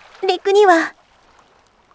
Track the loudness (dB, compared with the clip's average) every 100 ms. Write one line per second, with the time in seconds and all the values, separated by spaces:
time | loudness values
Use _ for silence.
0 | _ -10 -6 -6 -2 2 2 2 -2 _
1 | _ _ _ _ _ _ _ _ _